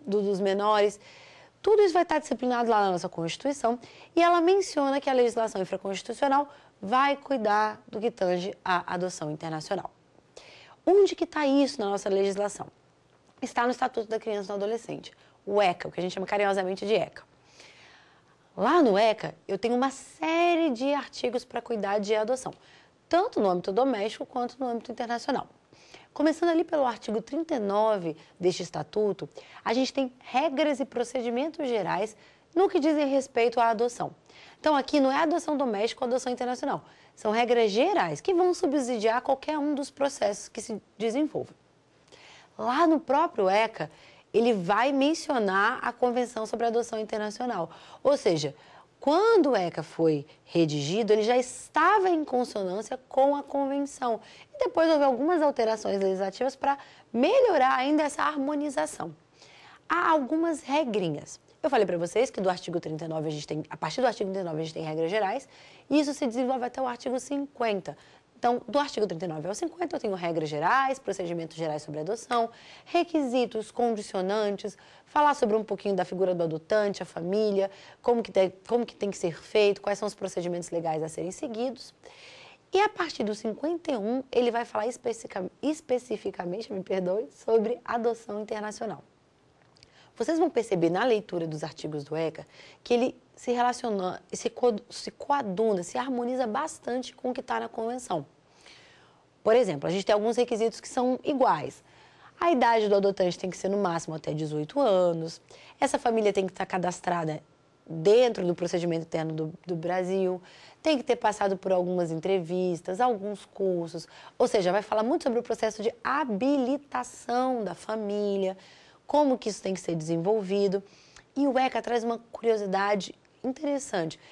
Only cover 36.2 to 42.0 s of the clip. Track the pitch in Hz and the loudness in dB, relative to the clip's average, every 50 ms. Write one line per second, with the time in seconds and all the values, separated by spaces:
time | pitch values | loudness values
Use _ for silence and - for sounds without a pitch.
36.2 | - 247 247 233 247 240 247 247 - 277 202 151 - - - - - - _ - | -2 -2 -4 -4 -4 -4 -4 -4 -4 -4 -4 -4 -6 -12 -20 -20 -20 -20 _ -6
37.2 | - 214 208 233 247 226 247 240 226 208 190 226 277 370 415 320 185 165 151 - | -2 0 2 2 4 4 4 4 4 4 4 4 2 4 2 2 0 0 -2 -4
38.2 | - - 381 339 370 359 349 - 370 294 262 302 254 233 254 214 202 226 220 247 | 0 0 2 4 4 4 2 2 0 0 2 0 0 0 -2 0 2 2 2 0
39.2 | - - 269 269 - - 311 302 285 302 294 262 285 - - - 277 277 - - | 0 0 -2 -2 -2 -4 -4 -2 -2 -2 -2 -2 -4 -6 -4 -2 -2 -2 -2 -2
40.2 | 240 202 208 - - - - 233 - - 220 190 - _ _ - 214 226 214 277 | -2 -2 -2 -4 -10 -14 -12 -12 -10 -8 -10 -10 -10 _ _ -4 -4 -2 0 0
41.2 | 311 285 - 151 127 - - _ _ _ _ _ _ _ _ _ | -2 -2 -2 -6 -8 -10 -14 _ _ _ _ _ _ _ _ _